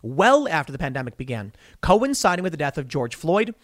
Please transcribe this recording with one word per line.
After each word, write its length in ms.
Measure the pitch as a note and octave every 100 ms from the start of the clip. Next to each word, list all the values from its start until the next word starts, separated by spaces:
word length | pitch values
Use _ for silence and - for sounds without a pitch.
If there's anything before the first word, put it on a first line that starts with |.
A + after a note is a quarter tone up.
well 460 | A2+ C3+ A3 C#4+ C#4
after 240 | D#3 C#3
the 60 | C3+
pandemic 380 | C3+ C3 B2 -
began, 360 | C3 A2+ G2+ - _ -
coinciding 640 | - G#3 C4+ C#4 F#3+ F3+
with 100 | F#3
the 60 | D#3+
death 180 | C#3+ D#3
of 120 | C3
George 260 | C#3+ A#2+
Floyd 400 | - D#3 G3 A3+ -